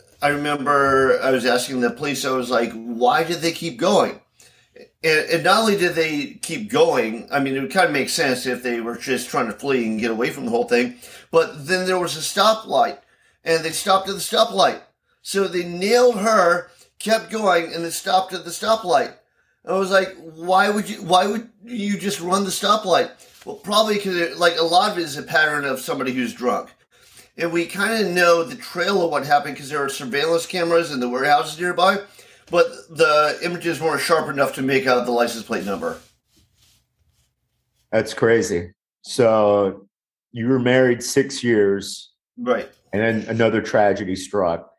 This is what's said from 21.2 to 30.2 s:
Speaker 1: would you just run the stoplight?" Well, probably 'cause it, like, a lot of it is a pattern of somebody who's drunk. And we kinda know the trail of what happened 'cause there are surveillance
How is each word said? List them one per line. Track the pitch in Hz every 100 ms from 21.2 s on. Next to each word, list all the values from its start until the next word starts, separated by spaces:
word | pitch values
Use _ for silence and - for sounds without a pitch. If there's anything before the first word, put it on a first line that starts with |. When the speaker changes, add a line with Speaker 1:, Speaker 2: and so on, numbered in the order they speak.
| 208
Speaker 1:
would | 226 - _
you | 226 240 202 196
just | 190 -
run | 170 190
the | 196
stoplight?" | - 196 214 185 151 123 - - _
Well, | - -
probably | 185 208 214 202
'cause | 196 175
it, | 170 -
like, | 175 165
a |
lot | 165 175 208
of | 175
it |
is | 160 143
a |
pattern | - 160 156 147
of | 139 127
somebody | - 143 127
who's | 127 117
drunk. | - 123 98 - _ _ _ _ - - -
And | 165
we | 170 170
kinda | 185 202 226 190
know | 175 175 170
the | 165 -
trail | - 180 180 196
of | 170
what | 147
happened | 139 147 147 131
'cause | 135
there | 147
are | 135
surveillance | - 135 139